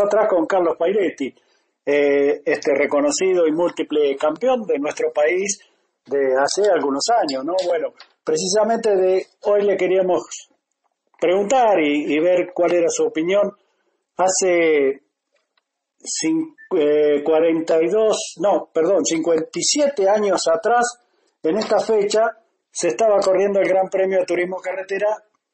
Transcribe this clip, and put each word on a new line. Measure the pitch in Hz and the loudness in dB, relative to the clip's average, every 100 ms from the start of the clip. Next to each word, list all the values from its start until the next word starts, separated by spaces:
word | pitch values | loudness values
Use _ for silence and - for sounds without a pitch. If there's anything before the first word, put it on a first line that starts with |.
atrás, | 202 208 208 | 0 2 2
con | 185 160 | 0 0
Carlos | 190 170 - | 0 0 0
Pairetti, | 170 208 170 - 127 - _ _ _ _ - | 0 0 -2 -4 -8 -10 _ _ _ _ -2
eh, | 147 143 143 143 147 | 0 2 2 2 0
este | - 147 - | -2 -2 0
reconocido | 139 143 143 202 - 190 180 160 | 0 0 0 0 0 0 2 2
y | |
múltiple | 156 175 165 147 151 147 139 | 0 -2 -4 -4 0 0 0
campeón | 151 160 247 254 196 | -4 -2 -2 -2 -2
de | 147 | -4
nuestro | 147 - 156 | -4 -4 -4
país | 151 151 180 196 - _ _ _ _ - | 0 0 0 -4 -8 _ _ _ _ -6
de | 139 135 131 | -2 0 2
hace | 139 - 208 | 0 2 2
algunos | 170 139 139 175 233 | 2 0 -2 0 0
años, | 165 131 139 | 0 -4 -4
¿no? | 185 175 | -2 -2
Bueno, | 170 139 - - _ | -2 -4 -10 -20 _
precisamente | - 156 185 208 214 226 226 196 | -4 -4 0 0 0 0 0 2
de | 185 185 - _ | 2 0 -4 _
hoy | 202 208 | -2 0
le | 202 190 | 2 0
queríamos | 180 190 185 175 - - - _ _ _ _ _ _ - | 0 0 2 -2 -4 -14 -20 _ _ _ _ _ _ -4
preguntar | 165 185 202 262 226 180 | 0 0 2 2 4 2
y, | 147 147 151 147 | 2 0 -2 0
y | |
ver | 170 180 175 | 2 2 0
cuál | - 170 | -2 0
era | 175 165 | 2 0
su | 156 156 | 0 -2
opinión. | 160 165 202 202 - _ _ _ _ _ - | -2 0 0 0 -4 _ _ _ _ _ -2
Hace | 185 185 190 175 165 151 135 139 _ _ _ _ _ _ _ _ _ _ | 0 0 2 2 4 4 2 -2 _ _ _ _ _ _ _ _ _ _
cin-, | - - 160 160 160 - - 185 | -10 -6 -2 -2 -4 -12 -4 0
eh, | 147 151 147 147 | 2 2 2 0
cuarenta | 160 156 165 165 156 165 | 2 2 2 0 0 0
y | 170 | 2
dos, | 214 220 196 - - | 2 0 0 -6 -4
no, | 190 180 - | 0 0 -2
perdón, | 160 165 190 143 | -2 0 0 0
cincuenta | 165 160 160 160 | -2 0 -2 -2
y | 170 | -6
siete | 151 294 294 285 190 | -2 0 0 0 0
años | 214 208 180 170 | 2 0 0 0
atrás, | 165 214 240 240 - _ _ _ _ | 0 2 0 0 -6 _ _ _ _
en | 160 196 | -4 -2
esta | 208 208 | 0 -2
fecha, | - 220 202 214 226 - _ _ _ | 0 0 2 0 -2 -4 _ _ _
se | - 175 | -6 -4
estaba | 156 226 202 | 0 2 2
corriendo | 190 185 202 196 | 2 2 2 2
el | 180 | 2
Gran | 190 185 | 2 0
Premio | 190 190 190 | 0 0 0
de | 180 | 0
Turismo | 170 180 185 | -2 -4 -6
Carretera | 185 190 190 196 208 214 _ _ _ | -8 -10 -6 -4 -2 -4 _ _ _